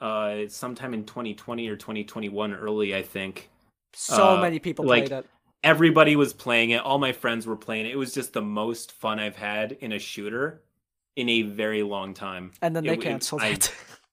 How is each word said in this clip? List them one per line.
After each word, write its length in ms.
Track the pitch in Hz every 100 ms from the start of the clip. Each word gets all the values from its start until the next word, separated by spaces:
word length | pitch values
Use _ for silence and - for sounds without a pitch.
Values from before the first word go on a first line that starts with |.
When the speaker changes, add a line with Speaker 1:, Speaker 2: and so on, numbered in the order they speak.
Speaker 1:
uh, 460 | 110 107 104 107 104
sometime 440 | - 127 120 131
in 120 | 113 107
twenty 280 | 123 113
twenty 360 | 104 - 117 113
or 80 | 104
twenty 260 | - 110
twenty-one 500 | 104 113 104 101 104
early, 400 | 101 107 107 104
I 100 | 95
think. 460 | 92 101 95 - - _ _ _ _
Speaker 2:
So 440 | - - 110 - 185
Speaker 1:
Uh, 40 |
Speaker 2:
many 180 | 175 160
people 240 | 180 156
Speaker 1:
like, 240 | 135 120 120
Speaker 2:
played 120 | 135
it. 60 | - _ _ _
Speaker 1:
everybody 540 | 151 156 165 151 156 147
was 160 | 135
playing 380 | - 127 117 117
it. 100 | 117
All 160 | 135 139
my 140 | 135
friends 340 | 127 123 113 110
were 80 | 110
playing 300 | - 110 110
it. 60 |
It 60 | 135
was 160 | 127
just 200 | 139 123
the 80 | 120
most 500 | 104 104 110 113 -
fun 260 | - 113 107
I've 180 | 107 98
had 360 | 107 107 107 135
in 140 | 120
a 60 | 104
shooter 640 | - - 104 117 147 160 _ _ _ _ _ -
in 140 | 120
a 140 | 117
very 400 | 104 104 110 107
long 300 | 104 101 95
time. 380 | 92 98 92 92 -
Speaker 2:
And 140 | 170 165
then 80 |
Speaker 1:
It 60 | 147
Speaker 2:
they 60 | 165
Speaker 1:
w-, 120 | -
it, 20 |
Speaker 2:
canceled 280 | 113 - 151
Speaker 1:
I, 60 | 107
Speaker 2:
it. 240 | 101 - -
<laughs> 40 | - - _